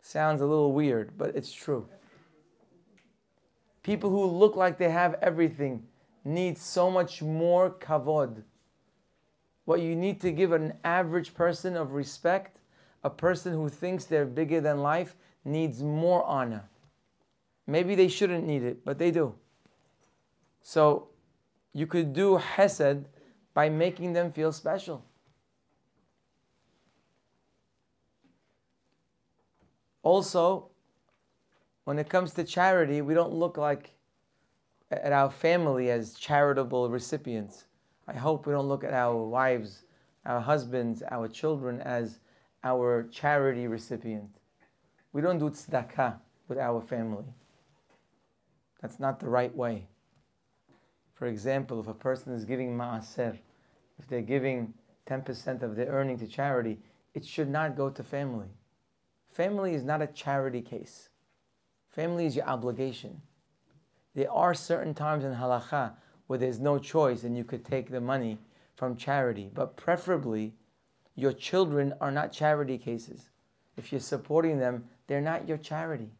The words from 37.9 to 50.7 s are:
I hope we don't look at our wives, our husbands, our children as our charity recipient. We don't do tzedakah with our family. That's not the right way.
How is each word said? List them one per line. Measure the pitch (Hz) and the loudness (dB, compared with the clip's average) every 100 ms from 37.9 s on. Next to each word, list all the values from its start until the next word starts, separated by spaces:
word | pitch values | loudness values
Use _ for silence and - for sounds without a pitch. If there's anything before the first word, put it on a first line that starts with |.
| _ - | _ -14
I | |
hope | 143 139 156 147 | -4 -2 -2 0
we | |
don't | 143 139 | -2 0
look | 139 | -2
at | - | -2
our | 135 123 117 | 0 2 0
wives, | 110 120 131 127 104 101 _ _ _ _ | -2 2 2 2 -2 -14 _ _ _ _
our | - 123 | -6 -4
husbands, | 117 151 120 127 117 113 - | 2 0 0 -2 -2 -4 -6
our | 127 113 | -6 -8
children | - 156 151 127 120 | -4 -2 -2 -4 -6
as | 135 123 117 113 _ _ _ _ | -4 -4 -4 -8 _ _ _ _
our | 127 127 123 120 117 | 0 2 4 2 0
charity | - 147 147 135 123 120 | -4 2 4 2 0 -4
recipient. | 113 117 120 117 107 104 - _ _ _ _ _ _ _ | -6 -6 -8 -6 -8 -10 -20 _ _ _ _ _ _ _
We | 139 | -2
don't | 165 175 | 0 0
do | 147 | -2
tzedakah | 143 - 127 117 - 127 104 _ _ _ | -4 -4 -4 -4 -2 -2 -2 _ _ _
with | 127 | -6
our | 127 120 | -2 -2
family. | 117 123 113 104 120 - _ _ _ _ _ _ _ _ _ _ _ _ _ _ | -4 -6 -6 -8 -12 -18 _ _ _ _ _ _ _ _ _ _ _ _ _ _
That's | 113 - | -14 -6
not | 135 135 | -6 -4
the | 139 | -2
right | 123 123 123 | 0 0 -2
way. | 120 110 90 _ _ _ _ _ _ _ _ | -4 -4 -10 _ _ _ _ _ _ _ _